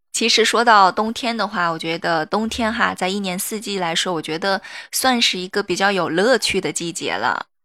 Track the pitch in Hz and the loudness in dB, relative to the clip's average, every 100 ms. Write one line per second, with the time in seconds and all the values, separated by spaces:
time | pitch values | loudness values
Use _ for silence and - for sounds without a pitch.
0 | _ - 233 226 220 220 240 214 180 220 | _ -2 2 4 4 4 6 6 6 4
1 | 220 - 233 226 202 208 170 165 165 165 | -2 -2 -4 -4 -4 -2 -2 -2 -4 -4
2 | 175 165 156 208 226 - 220 226 190 190 | 0 0 0 -2 -2 -2 -2 0 -2 0
3 | 185 202 190 180 - 214 202 196 165 170 | -2 -2 -4 -4 -4 -6 -4 -4 -2 -2
4 | 185 165 156 160 196 190 - - - - | -2 -4 -4 -2 0 -2 -4 -16 -10 0
5 | 262 240 - 185 180 202 196 175 196 190 | 2 2 0 -2 -4 -2 -2 2 2 2
6 | 151 165 226 233 - 190 151 - 170 - | 0 2 4 2 2 -2 -2 -4 -6 -6
7 | - 180 - - - _ | -4 -2 0 -2 -6 _